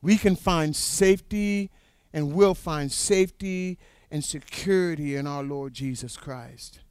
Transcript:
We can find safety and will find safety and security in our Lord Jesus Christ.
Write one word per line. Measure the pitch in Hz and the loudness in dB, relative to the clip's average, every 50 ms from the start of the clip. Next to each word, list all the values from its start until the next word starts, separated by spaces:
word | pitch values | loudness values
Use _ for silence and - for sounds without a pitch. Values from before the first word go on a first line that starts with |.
| - | 4
We | 160 214 214 | 4 4 6
can | - 202 185 | 6 2 2
find | 165 - - 180 165 156 151 151 | 2 2 0 2 2 2 0 0
safety | - - - - - 196 190 190 190 - - 208 208 208 208 202 202 196 190 _ _ _ _ _ _ _ _ - | -2 -4 -4 0 4 6 4 4 4 2 -6 -4 -2 0 0 0 -2 -2 -4 _ _ _ _ _ _ _ _ -4
and | 160 151 143 143 | -4 -2 -2 4
will | 180 202 196 185 | 6 6 6 6
find | - - 180 160 151 143 139 127 | 2 -4 -4 -4 -2 -4 -4 -4
safety | - - - 202 190 190 185 - _ 196 190 185 185 185 185 180 - _ _ _ _ _ _ | -4 0 2 4 4 2 2 0 _ -8 -6 -4 -4 -4 -6 -6 -8 _ _ _ _ _ _
and | - 151 143 | -8 -6 -6
security | - - 151 - - - - - 185 196 185 180 175 165 151 147 143 139 | -6 -8 -10 -10 -12 -14 -8 -2 2 2 2 2 2 -2 -4 -4 -4 -4
in | 139 139 | -4 -4
our | 147 143 143 139 | -4 -6 -6 -6
Lord | 139 143 139 139 139 127 | -6 -8 -8 -8 -10 -10
Jesus | - 135 135 127 120 - 123 - - | -8 -6 -6 -6 -6 -10 -12 -14 -14
Christ. | - - 135 127 117 123 127 120 - - - - - _ | -12 -12 -12 -12 -14 -16 -18 -18 -20 -20 -20 -20 -20 _